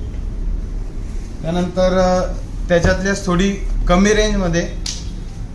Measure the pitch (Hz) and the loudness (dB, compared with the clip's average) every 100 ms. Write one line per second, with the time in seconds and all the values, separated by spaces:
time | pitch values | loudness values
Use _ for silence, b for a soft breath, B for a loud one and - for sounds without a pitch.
0 | - - - - - - - - - - | -4 -6 -6 -4 -2 -2 -4 -6 -6 -6
1 | - - - - 156 180 175 185 185 185 | -6 -6 -8 -6 -2 -2 0 2 2 4
2 | 185 185 180 - - - - 170 175 185 | 4 2 0 -4 -6 -4 2 4 4 2
3 | 190 202 - 175 196 - - - - 175 | 2 0 2 2 2 0 -2 0 4 4
4 | 202 214 214 202 180 165 180 - - - | 6 4 2 2 0 0 -2 -4 -8 -8
5 | - - - - - | -8 -8 -8 -8 -8